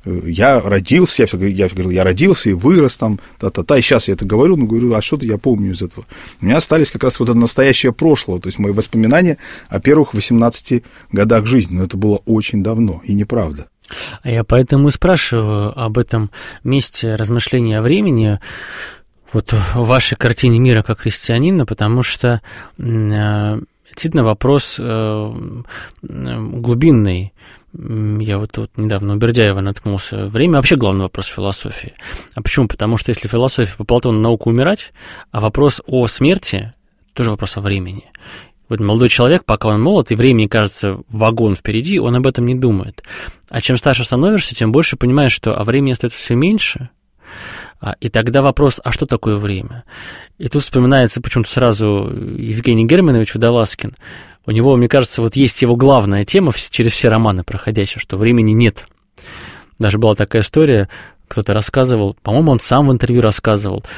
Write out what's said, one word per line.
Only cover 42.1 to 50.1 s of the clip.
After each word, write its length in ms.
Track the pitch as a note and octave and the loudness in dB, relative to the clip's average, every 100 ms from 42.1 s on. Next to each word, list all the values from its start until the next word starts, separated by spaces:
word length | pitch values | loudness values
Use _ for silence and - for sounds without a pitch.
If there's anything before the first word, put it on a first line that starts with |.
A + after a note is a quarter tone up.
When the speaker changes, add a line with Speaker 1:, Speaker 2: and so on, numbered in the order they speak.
Speaker 2:
об 120 | B2 C3 | 0 0
этом 200 | B2 A#2+ | 0 -2
не 80 | |
думает. 480 | B2+ B2+ G2+ F#2 - - - - - _ | 0 0 0 -4 -12 -18 -16 -16 -18 _
А 100 | A#2+ | -6
чем 160 | - B2+ | -2 0
старше 280 | - B2+ | 0 0
становишься, 500 | A#2+ B2 E3+ G#3+ - | -2 0 2 2 -2
тем 180 | A#2 A2+ | -2 0
больше 240 | B2 E3+ - | 2 0 0
понимаешь, 360 | B2 C3+ C#3 | 0 2 2
что 260 | - - G#2+ | 0 -2 -4
о 60 | |
времени 280 | G#2 C3 C#3 | -2 0 0
остается 260 | B2+ B2 - | -2 -4 -6
все 180 | - A#2+ | -4 0
меньше. 520 | D#3+ G#3+ - - B2+ _ _ _ - - - - - - | 2 0 -2 -6 -12 _ _ _ -20 -20 -18 -18 -20 -12
А, 140 | - - | -10 -8
и 80 | A#2 | -2
тогда 340 | - A#2 C3 | -2 2 2
вопрос, 380 | C#3 B2+ C#3+ - | 2 2 2 0
а 80 | - | -4
что 160 | - C#3+ | -4 -2
такое 300 | A#2 A2 G#2 | -2 -2 -2
время? 480 | G#2 F#2+ - A#2+ - - - | -2 -6 -8 -14 -18 -20 -20